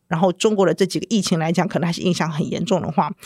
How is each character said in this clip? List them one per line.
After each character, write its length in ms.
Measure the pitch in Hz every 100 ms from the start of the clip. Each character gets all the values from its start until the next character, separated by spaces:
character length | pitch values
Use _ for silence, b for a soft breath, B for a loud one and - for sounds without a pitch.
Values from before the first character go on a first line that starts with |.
| -
然 120 | 165
后 120 | 190
中 220 | - 220 208
国 100 | 180
的 80 |
这 120 | - 190
几 140 | -
个 60 | -
疫 120 | 220
情 160 | - 165
来 140 | 160
讲 160 | 175 170
可 100 | 170
能 80 | 170
还 80 |
是 80 | 170
影 100 | -
响 200 | 170 165
很 180 | 156 -
严 140 | - 170
重 160 | 175
的 80 | 170
话， 200 | 175 151 -